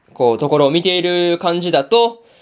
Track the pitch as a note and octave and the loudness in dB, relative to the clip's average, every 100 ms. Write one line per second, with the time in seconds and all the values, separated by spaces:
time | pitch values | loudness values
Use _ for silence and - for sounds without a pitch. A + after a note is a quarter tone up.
0 | _ - B2 A2+ C#3+ D3 C#3+ E3 F3+ F3+ | _ -2 0 0 0 2 2 2 0 -2
1 | F3 F3 F3 E3+ F3+ F3 F3 D#3 C#3 A#3 | -2 0 0 -2 -2 -4 -2 -2 2 0
2 | A#3 A#3 _ _ | 0 -4 _ _